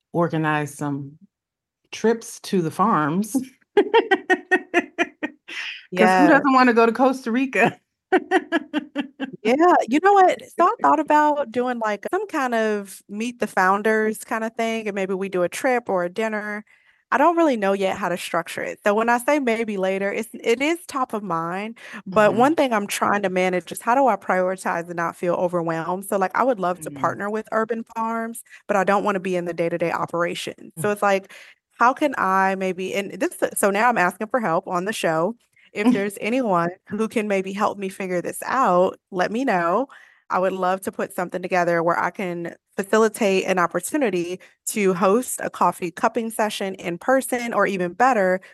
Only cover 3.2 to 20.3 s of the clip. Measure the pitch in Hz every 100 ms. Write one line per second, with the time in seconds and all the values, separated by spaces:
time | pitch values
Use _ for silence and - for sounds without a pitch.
3.2 | 220 262 254 _ _ - 392 453 - 381
4.2 | - 370 - 370 - 349 - - 339 _
5.2 | 302 - - - - - - 185 185 185
6.2 | 294 277 285 262 254 233 226 226 262 262
7.2 | 233 233 269 277 240 - _ _ _ 370
8.2 | - 370 - 330 - 302 - 285 - _
9.2 | 262 - 214 269 349 311 220 269 381 403
10.2 | 370 - - - 233 453 269 294 294 302
11.2 | 302 294 262 247 247 240 214 208 - 370
12.2 | 403 311 262 233 220 208 196 - _ 208
13.2 | 233 240 208 - 185 196 214 220 214 214
14.2 | - 226 226 226 226 226 214 196 190 190
15.2 | 196 190 175 - 277 247 240 190 175 185
16.2 | 220 214 208 208 - _ _ _ _ 240
17.2 | 311 330 320 240 196 196 190 196 196 180
18.2 | - 170 160 - - 82 214 208 233 240
19.2 | 240 294 254 220 226 202 190 190 196 208
20.2 | 226